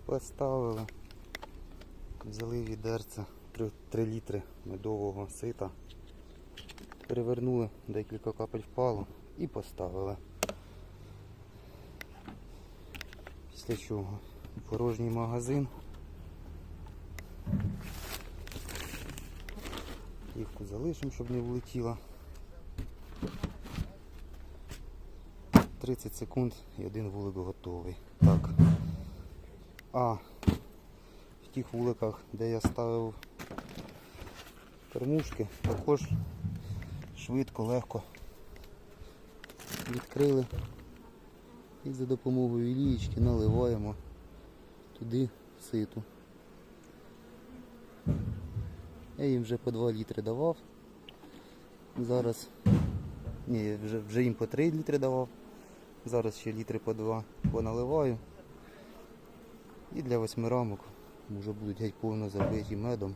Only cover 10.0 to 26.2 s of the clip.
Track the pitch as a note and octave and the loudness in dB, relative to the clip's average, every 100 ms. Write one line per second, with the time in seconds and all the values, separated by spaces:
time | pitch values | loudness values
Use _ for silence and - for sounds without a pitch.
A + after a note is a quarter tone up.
10 | G2 G2+ - - - - - - - - | -2 -4 -10 0 0 0 -14 -16 -16 -16
11 | - - - - - - - - - - | -14 -14 -16 -16 -16 -16 -16 -16 -14 -12
12 | - - - - - - - - - - | -12 -12 -14 -14 -14 -14 -16 -16 -12 -10
13 | - - - - - - - A2 - G#2 | -10 -10 -14 -14 -14 -10 -2 -2 0 -2
14 | G2 G2+ - - - - - A2 A#2+ A2+ | -2 -6 -8 -12 -10 -10 -4 2 2 2
15 | A#2 A#2 A#2 A#2+ A#2+ C#3+ C3 - - - | 2 2 2 0 2 2 2 -4 -12 -12
16 | - - - - - - - - - - | -12 -12 -12 -12 -12 -12 -10 -12 -12 -12
17 | - - - - - - - - - - | -10 -10 -10 -8 0 2 2 -2 -6 -8
18 | - - - - - - - - - - | -6 -8 -8 -10 -8 -8 -8 -6 -6 -8
19 | - - - - - - - - - - | -8 -8 -10 -10 -10 -8 -8 -8 -8 -10
20 | - - - A#2+ G#2+ - G2+ G#2 D#3 D#3+ | -10 -10 -8 -6 -6 -6 -6 -2 -2 0
21 | C#3+ - A#2+ B2 A#2+ B2 - B2+ A#2 A#2 | -4 -2 -2 0 0 -2 -2 -2 0 -2
22 | - - - - - - - - - - | -8 -14 -12 -12 -12 -12 -10 -8 -8 -8
23 | - - - - - - - - - - | -12 -6 -6 -2 -4 -4 -6 -4 -4 -6
24 | - - - - - - - - - - | -14 -12 -12 -12 -12 -12 -12 -10 -10 -12
25 | - - - - - - - - B2 B2 | -12 -12 -14 -14 10 10 10 -2 -2 0
26 | G#2+ - | -2 -6